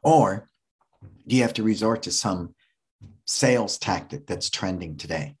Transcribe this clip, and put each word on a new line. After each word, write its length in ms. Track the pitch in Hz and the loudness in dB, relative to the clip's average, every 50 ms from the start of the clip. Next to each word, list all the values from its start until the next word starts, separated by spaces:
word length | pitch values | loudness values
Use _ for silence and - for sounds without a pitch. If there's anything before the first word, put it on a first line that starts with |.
Or 480 | - 143 160 151 117 95 98 107 - _ _ _ _ _ _ _ _ _ _ _ - - - _ _ | 6 6 6 6 6 4 0 -4 -8 _ _ _ _ _ _ _ _ _ _ _ -20 -20 -20 _ _
do 100 | - 123 | 2 4
you 60 | 127 | 4
have 120 | 120 117 - | 4 2 0
to 80 | - | 0
resort 400 | 107 110 107 - 110 110 113 110 | 0 0 2 2 2 0 0 0
to 80 | - 90 | -2 -4
some 420 | - - - 107 95 90 87 92 _ _ _ _ _ _ _ _ _ _ - - - _ _ | -4 -2 0 -2 -2 -2 -6 -10 _ _ _ _ _ _ _ _ _ _ -20 -20 -20 _ _
sales 520 | - - - - 127 123 120 107 98 - - | -6 -2 2 4 4 4 2 0 -2 -6 -4
tactic 480 | - 107 92 87 - - - 147 - | -2 -2 -2 -2 -4 -10 -14 -16 -8
that's 240 | - 90 - - - | -8 -8 -6 -4 -6
trending 480 | - - 101 95 92 87 87 82 78 71 | -6 -4 -4 -4 -4 -6 -8 -10 -10 -12
today? 380 | - 78 85 80 73 71 71 _ | -8 -6 -6 -6 -6 -8 -12 _